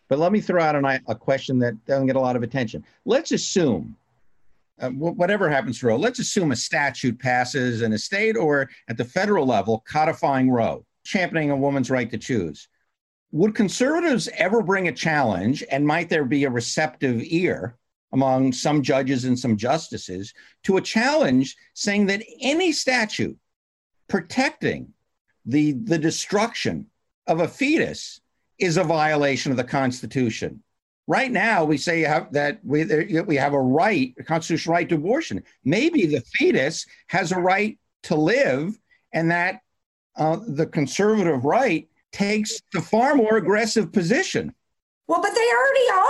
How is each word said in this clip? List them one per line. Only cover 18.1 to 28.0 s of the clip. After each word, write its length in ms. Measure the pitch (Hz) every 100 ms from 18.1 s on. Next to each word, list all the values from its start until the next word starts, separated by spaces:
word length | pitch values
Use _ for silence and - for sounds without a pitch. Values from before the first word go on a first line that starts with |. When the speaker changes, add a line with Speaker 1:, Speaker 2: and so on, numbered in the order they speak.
Speaker 1:
among 400 | 131 135 131 135
some 300 | 123 156 147
judges 420 | 135 135 135 135
and 160 | 127 123
some 160 | 123 104
justices, 760 | 120 160 - - - 92 104 - - _
to 120 | - 190
a 40 |
challenge 760 | 180 220 254 311 190 127 139 - _
saying 340 | - 208 202 196
that 140 | 202 226 -
any 320 | 277 320 370
statute 640 | 302 - 254 214 - 98 - _ _ _ _ _ _ -
protecting 840 | 196 170 - 285 - 131 80 - _ _ _ _ _ 107
the, 260 | 147 151
the 260 | 131 113 165
destruction 880 | 151 - - 202 226 - 110 78 - _ _ _ -
of 120 | 165
a 80 | -
fetus 720 | - 269 302 92 73